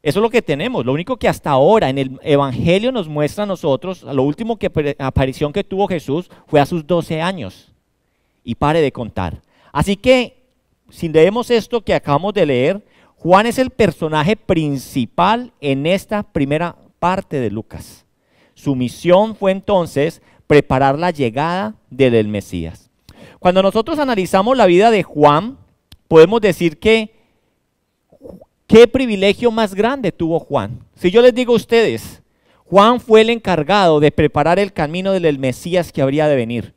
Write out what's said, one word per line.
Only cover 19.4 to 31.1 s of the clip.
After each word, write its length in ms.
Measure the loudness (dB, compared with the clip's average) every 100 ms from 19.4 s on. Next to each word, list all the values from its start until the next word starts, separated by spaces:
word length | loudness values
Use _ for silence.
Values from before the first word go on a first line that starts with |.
| -4
entonces 720 | -4 -2 -2 -2 -4 -4 -6 _ _ _
preparar 500 | 2 2 0 0 0
la 140 | -4
llegada 640 | -2 -4 -2 -4 -4 -8 -12 _
del, 220 | 0 2
del 160 | 2 0
Mesías. 640 | -6 -8 -10 -10 -14 _ _ _ _ -20 _
Cuando 200 | 0 0
nosotros 380 | 0 -2 -4 -4
analizamos 580 | -2 -2 0 0 0 2
la 100 | 4
vida 260 | 4 4
de 100 | 2
Juan, 560 | -2 2 4 4 -2 -14 _ _ _ -20 _
podemos 340 | 6 6 6
decir 380 | 0 0 -2 -2
que, 380 | 0 0 0 _ _ _ _ _ _ _ _ _ _ _ -20 -20 -20 _ _
¿qué 180 | 8 8
privilegio 640 | 6 -2 0 0 0 -2
más 240 | 0 -4
grande 380 | -2 -2 -2 -6
tuvo 260 | -4 -2 -2
Juan? 460 | -2 -4 -4 -10 -20
Si 160 | _ 0